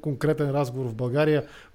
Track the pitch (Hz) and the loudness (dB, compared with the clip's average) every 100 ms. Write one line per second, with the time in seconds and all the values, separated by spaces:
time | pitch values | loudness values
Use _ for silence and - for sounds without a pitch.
0 | 151 127 151 151 143 143 131 127 123 113 | -4 -2 0 2 0 0 -2 -2 -4 -4
1 | 123 135 156 147 147 - - | -2 2 4 2 0 -10 -20